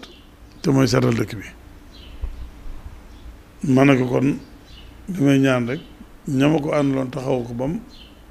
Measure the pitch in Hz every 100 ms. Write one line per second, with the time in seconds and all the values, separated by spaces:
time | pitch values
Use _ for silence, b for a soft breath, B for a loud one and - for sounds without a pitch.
0 | - - - - - - 165 135 131 131
1 | 123 117 107 104 - - - - - -
2 | - - - - - - - - - -
3 | - - - - - - 156 127 139 131
4 | 127 131 135 - - - - - - -
5 | - 180 139 135 135 127 120 147 - -
6 | - - - 131 143 160 143 151 139 135
7 | 127 139 131 127 117 120 135 196 - -
8 | - - -